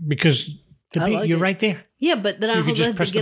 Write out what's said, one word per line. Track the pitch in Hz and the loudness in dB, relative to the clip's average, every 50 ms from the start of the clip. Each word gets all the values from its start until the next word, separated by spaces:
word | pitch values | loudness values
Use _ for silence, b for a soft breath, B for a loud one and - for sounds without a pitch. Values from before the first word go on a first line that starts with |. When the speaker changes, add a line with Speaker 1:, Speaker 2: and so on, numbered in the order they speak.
| 165 | -4
Speaker 1:
because | 147 147 139 - 160 135 117 - - 147 - _ _ - _ _ _ | -4 0 2 4 4 4 2 0 -4 -10 -14 _ _ -20 _ _ _
the | - 170 | -4 -2
Speaker 2:
I | 165 202 | 0 0
Speaker 1:
ba-, | 220 | 0
Speaker 2:
like | 196 208 165 | 0 0 0
Speaker 1:
you're | 165 165 | 0 0
Speaker 2:
it. | |
Speaker 1:
right | 180 190 190 - | 0 0 0 0
there. | 214 214 170 - - _ _ - | -2 -2 -2 -4 -8 _ _ -2
Speaker 2:
Yeah, | 269 339 330 | 0 0 0
but | 226 190 202 190 196 | 0 0 -2 -2 -2
then | 208 220 | -2 0
I | 226 | 0
Speaker 1:
You | 180 | 0
Speaker 2:
don't | 156 | 0
Speaker 1:
could | 156 | 0
Speaker 2:
have | 156 | 0
Speaker 1:
just | 147 156 240 | 2 0 0
Speaker 2:
to | 214 | 0
Speaker 1:
press | 175 170 - | 0 -2 0
the | 180 - | 0 0